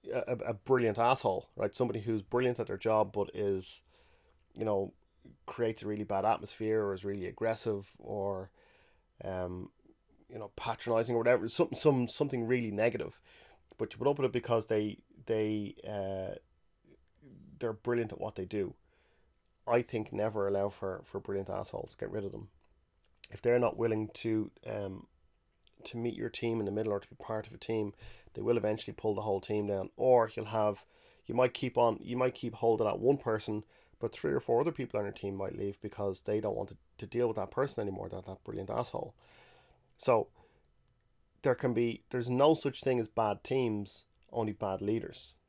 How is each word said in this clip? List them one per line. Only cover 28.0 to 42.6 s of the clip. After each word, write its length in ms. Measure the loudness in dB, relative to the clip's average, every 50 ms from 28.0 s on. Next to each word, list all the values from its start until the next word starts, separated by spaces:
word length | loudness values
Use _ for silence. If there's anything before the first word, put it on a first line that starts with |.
| -18 -18 -18 -18 -20 -14 -10
they 80 | -2
will 160 | 2 2 2
eventually 360 | 4 4 2 0 0 -4 -10 -10
pull 220 | -2 -2 -2 0
the 60 | 0
whole 200 | 0 0 0 0
team 260 | 0 -2 -2 0 0
down. 220 | 0 0 -2 -2 -6 _
Or 340 | 2 6 8 8 8 6 4 -2
you'll 120 | -8 -8
have, 400 | -2 0 2 2 2 0 -2 -10 _ _ _ -20 -20 -20 _ _
you 100 | -2 2
might 180 | 4 4 4 2
keep 240 | -2 -4 0 4
on, 220 | 4 4 4 4 0
you 140 | -6 -6 0
might 200 | 2 2 0 0
keep 200 | -2 -8 -8 -4
hold 240 | 2 4 4 4 6
of 80 | 4
that 120 | 2 2 4
one 180 | 4 4 4
person, 460 | 4 2 0 0 0 0 -2 -4 -4 -6 _ _ -20 _ _ -10 _
but 140 | -6 -6 -6
three 180 | -2 -2 0
or 80 | 0 0
four 220 | 2 2 2 4
other 100 | 4 2
people 260 | -2 -4 -8 -4 -2
on 80 | -4 -4
your 80 | -4 -6
team 220 | -6 -8 -6 -4
might 220 | -4 -6 -6 -4
leave 240 | -4 -6 -6 -6 -6
because 400 | -10 -10 -6 -4 -2 -2 -2 -4
they 180 | -4 -2 -2 0
don't 160 | 0 -2 -4
want 140 | -4 -6 -8
to, 80 | -10 -20 _ _ _ -16
to 60 | -14
deal 220 | -6 0 0 0
with 100 | 2 0
that 140 | -2 -4 -4
person 300 | -2 -2 -2 -2 -2 -4
anymore, 260 | -4 -4 -4 -6 -8
that, 180 | -8 -10 -10 -10
that 180 | -12 -14 -14 _
brilliant 240 | -10 -8 -8 -6 -4
asshole. 440 | -2 -4 -4 -2 -6 -8 -8 -8 -14 _ _ -20 -20 -20 -20 -20 -20 -20 _ _ _ _ _ _ _
So 340 | -2 2 4 4 4 4 -2 _ -20 -20 _ _ _ _ _ _ _ _ _ _ _ _ _ _ _ _ _ _ _ 2
there 100 | 2 2
can 220 | 2 2 0 2
be, 260 | 2 2 0 -2 -6 _ _
there's 200 | -4 -4 -2 0
no 260 | 4 6 8 6 6
such 260 | 6